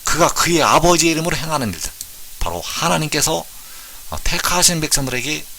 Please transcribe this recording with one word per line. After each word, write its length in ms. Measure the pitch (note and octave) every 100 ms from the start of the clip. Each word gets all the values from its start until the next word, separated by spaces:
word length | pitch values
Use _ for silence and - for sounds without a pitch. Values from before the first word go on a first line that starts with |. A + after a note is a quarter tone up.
그가 240 | - D3+ E3
그의 320 | - - E3+
아버지의 520 | A#2+ C3+ E3+ E3+ E3+
이름으로 220 | D#3+ E3 C#3
행하는 360 | D#3 D3+ B2
일들, 180 | F#2 - - - - - -
바로 220 | F2+ F2
하나님께서 840 | - - E3 E3+ D#3 D3+ D3+ E3 D#3+ - - - - - - -
택하신 580 | - F3 - F3+ F3 E3+
백성들에게 640 | D3+ - C3+ B2 B2+ D3+ -